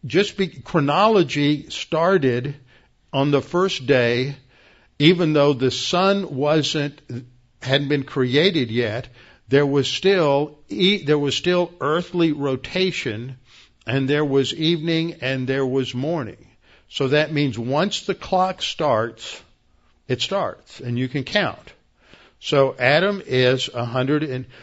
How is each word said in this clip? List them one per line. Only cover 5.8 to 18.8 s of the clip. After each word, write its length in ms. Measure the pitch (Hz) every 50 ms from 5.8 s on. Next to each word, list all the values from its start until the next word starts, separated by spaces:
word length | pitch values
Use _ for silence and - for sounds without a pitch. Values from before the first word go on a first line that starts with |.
| - - - 175 185 190 202 202 196 156 147
wasn't, 680 | 127 143 147 156 160 143 - - 156 143 147 143 - _ _ 123 117 113 - _ _ _ _ _ _ -
hadn't 260 | 131 139 139 143 135
been 140 | 147 143 135
created 680 | - - 139 127 127 120 143 165 196 175 165 127 110
yet, 400 | 110 120 120 110 104 120 - - - - - - - _ _ -
there 180 | 123 139 147
was 220 | 139 139 143 131 135
still 720 | - - - 190 196 190 160 147 139 139 147 147 - _ - _
e-, 340 | - 208 185 185 208 196 143
there 140 | 139 151 147
was 180 | 143 143 131
still 380 | - - 175 180 175 175 175 175 -
earthly 500 | - 143 151 170 175 - - 180 170 165
rotation, 1040 | 147 151 139 143 135 131 - - - 185 190 190 160 - - 135 104 110 120 131 135 131 _ _ - - - _ _ _ _ -
and 200 | 117 135 135 131
there 180 | 147 147 151
was 280 | 143 135 139 135 - -
evening 640 | - 160 160 175 165 151 170 165 165 165 170 - -
and 260 | - 131 135 131 127 123
there 180 | 135 135 139
was 300 | 131 127 135 131 127 -
morning. 520 | 123 131 151 170 165 127 104 82 _ - - _ _ _ _ _ _ _ _
So 180 | - - 139 127
that 260 | 139 151 156 147 160
means 240 | 147 147 139 110 113
once 440 | 113 120 131 147 180 208 208 -
the 140 | - - 185
clock 460 | - - - - 185 185 190 185 -
starts, 800 | - - - -